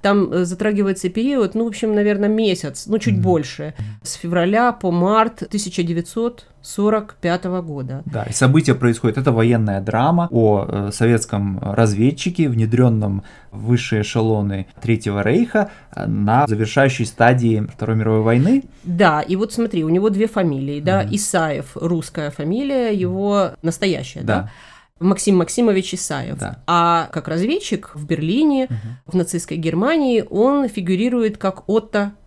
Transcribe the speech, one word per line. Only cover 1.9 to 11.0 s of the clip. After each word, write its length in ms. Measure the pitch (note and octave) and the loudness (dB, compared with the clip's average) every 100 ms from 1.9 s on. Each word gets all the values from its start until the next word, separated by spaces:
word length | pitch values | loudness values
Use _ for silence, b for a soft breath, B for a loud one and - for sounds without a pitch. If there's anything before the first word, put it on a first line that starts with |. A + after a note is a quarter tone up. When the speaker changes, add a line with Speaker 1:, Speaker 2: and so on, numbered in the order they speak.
Speaker 1:
наверное, 340 | G#3 G#3 G#3 G#3 | 2 2 2 2
месяц, 580 | G#3+ A3 F3+ D3+ - - | 2 2 0 -4 -10 -2
ну, 100 | G#3+ | -2
чуть 160 | - | 2
Speaker 2:
Мгм. 80 | G3+ | 2
Speaker 1:
больше, 520 | F#3 E3+ D3 - D3+ - | 2 2 0 -8 -12 -8
Speaker 2:
Мгм. 80 | G#2+ G#2+ | -10 -10
Speaker 1:
с 120 | - | -12
февраля 580 | - E3+ F3 F3 G#3+ A#3+ | -10 -2 0 2 2 2
по 180 | A#3 F#3+ | 0 -2
март 540 | F3 F3+ G#3+ A#3 - E3+ | 0 2 2 2 -2 -8
тысяча 360 | G#3 G3+ F3 | -6 -6 -4
девятьсот 640 | E3+ E3+ E3+ - A#3 A#3+ - _ | -2 -2 -4 -4 -6 -6 -20 _
сорок 540 | - - G#3 G#3+ G#3 - | -14 -2 0 0 -4 -6
пятого 420 | F3 F3 F3+ F3+ | -2 -2 -2 -6
года. 400 | E3 C#3+ C3 C3+ - | -6 -8 -8 -10 -8
Speaker 2:
Да, 180 | - | -6
и 80 | G#2+ | -6
события 420 | A2 C3 D3 D#3 | 2 4 4 4
происходят. 420 | B2 A#2+ A2+ - - | 2 2 2 0 0
Это 140 | C3+ | 2
военная 500 | A2+ A2+ A#2 G#2+ G2 | 4 4 4 2 -2
драма 460 | G2 A2 A#2 F3 F3 | -2 0 2 2 0
о, 340 | A#2+ A2 G#2 - | 2 4 2 0
э, 220 | G2+ G2+ | -4 -4
советском 680 | - | 0